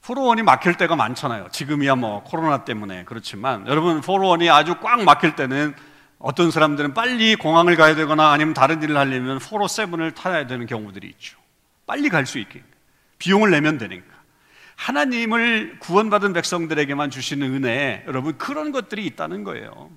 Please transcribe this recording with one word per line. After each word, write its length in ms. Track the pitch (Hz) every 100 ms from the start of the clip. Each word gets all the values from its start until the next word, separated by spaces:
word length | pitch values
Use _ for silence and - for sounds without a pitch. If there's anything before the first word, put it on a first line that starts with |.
포로원이 400 | - 254 262 226
막힐 320 | 220 131 180
때가 220 | 175 175 160
많잖아요. 520 | 113 127 139 113 90
지금이야 420 | - 139 147 139 131
뭐 260 | 117 101
코로나 400 | - 160 160 139
때문에 400 | - 110 101 92
그렇지만 640 | 87 110 - 101 127 117 104
여러분, 320 | 147 170 156
포로원이 500 | 139 190 190 170 170
아주 260 | 147 156 175
꽉 260 | 220 240
막힐 340 | 185 147 165 156
때는 380 | 131 135 151 143 - _ _ _
어떤 320 | - 135 170
사람들은 420 | 160 156 147 147
빨리 420 | 139 240 247 220
공항을 420 | 214 156 165 175 165
가야 180 | 156
되거나 380 | 156 156 156 156
아니면 200 | 147 156
다른 300 | 135 135 160
일을 140 | 151 147
하려면 420 | 135 131 127 135
포로세븐을 760 | - 214 202 - 208 170 160
타야 340 | 156 180 170 131
되는 200 | 127 117
경우들이 400 | 120 107 95 98
있죠. 300 | - - _ _ _ _ _ -
빨리 220 | 277 285
갈 160 | 165 127
수 120 | 131
있게. 240 | 101 - _ _ _ _ _ _
비용을 320 | 165 196 214
내면 280 | 156 151 147
되니까. 260 | 104 92 - - _ _ _ _ - -
하나님을 1000 | - 277 285 240 226 233 233 226 214 -
구원받은 520 | - 180 220 208 202
백성들에게만 760 | 175 - 175 165 156 139 143 147
주시는 440 | 131 120 143 139
은혜에 500 | 135 127 120 139 98 -
여러분, 300 | 131 143 156
그런 340 | - 285 302
것들이 360 | 269 196 208 196
있다는 380 | - 156 185
거예요. 460 | 202 60 110 - 73